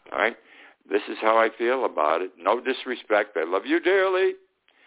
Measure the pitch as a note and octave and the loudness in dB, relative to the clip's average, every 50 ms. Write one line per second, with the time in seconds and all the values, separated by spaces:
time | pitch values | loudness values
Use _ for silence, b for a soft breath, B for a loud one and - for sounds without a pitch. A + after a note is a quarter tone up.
0 | _ - - C#2+ G2+ A2+ A#2 - B B B B B B B B _ - - G#2 | _ -8 -2 -2 0 0 -2 -6 B B B B B B B B _ -4 -4 -4
1 | - A#2+ A2+ G#2 A2 A2 A2+ A2+ A2+ A2 - - A#2 A#2+ C3 C3 A2+ F2+ E2 E2 | -2 -4 -8 -2 0 2 4 4 4 2 0 -2 -2 -2 0 0 -2 -2 -2 0
2 | D2+ D2+ D#2+ E2+ F2+ F#2 - E2+ E2+ F#2+ A2+ B2 A#2+ C3 B2 - - C3 A#2+ - | 0 2 0 0 -2 -6 -10 -4 0 0 0 0 0 -4 -4 -4 -6 -8 -8 -8
3 | - - G#2+ G#2 G#2+ - - E2 D#2+ E2+ F#2 G2 G#2+ B2+ D#3+ E3+ - F3+ G3 G3 | -2 0 0 0 0 0 -4 -6 -4 -2 -2 -4 -2 -2 -4 -2 0 2 2 2
4 | F#3+ F#3+ F#3 F#3 F#3+ F#3+ F#3+ - _ _ _ _ _ b b b b | 2 2 0 0 0 0 -2 -4 _ _ _ _ _ b b b b